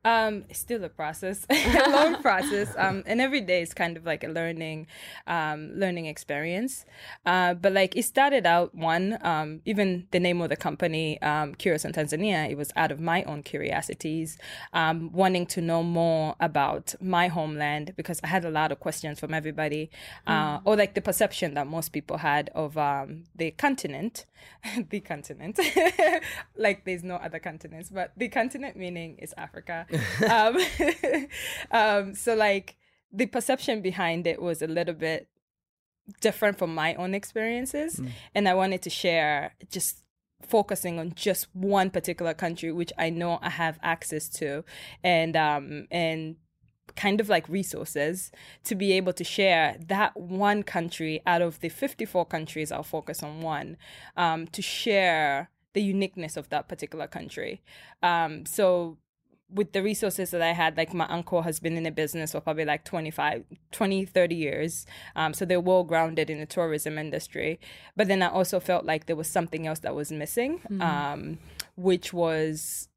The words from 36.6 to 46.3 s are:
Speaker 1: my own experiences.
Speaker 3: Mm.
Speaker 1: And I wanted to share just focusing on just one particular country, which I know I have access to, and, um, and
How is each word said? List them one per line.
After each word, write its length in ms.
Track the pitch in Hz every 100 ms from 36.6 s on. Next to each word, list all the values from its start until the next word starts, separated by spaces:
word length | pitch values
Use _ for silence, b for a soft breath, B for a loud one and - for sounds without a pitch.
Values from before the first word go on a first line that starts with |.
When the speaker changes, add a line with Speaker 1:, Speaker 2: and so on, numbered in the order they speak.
| 170
Speaker 1:
my 200 | 160 156 -
own 180 | 180
experiences. 840 | 196 - 220 220 240 262 294 320 320
Speaker 3:
Mm. 100 | 127 117 B
Speaker 1:
And 120 | - 202
I 60 |
wanted 300 | 185 190 185
to 80 | 180
share 640 | - 180 165 151 147 - _ -
just 340 | 190 - - _ _ _ _
focusing 560 | - 220 208 190 180 170
on 160 | 165
just 320 | - 202 185 -
one 340 | 185 196 196 190
particular 460 | 185 185 165 170
country, 380 | 160 175 165 165
which 200 | 165 170 -
I 100 | 165
know 300 | 165 175 170
I 80 | -
have 300 | 160 165 160
access 460 | 170 170 - 156 - -
to, 240 | 151 143 - B B B
and, 320 | 185 165 165
um, 520 | 160 151 147 139 147 -
and 460 | 175 160 160 160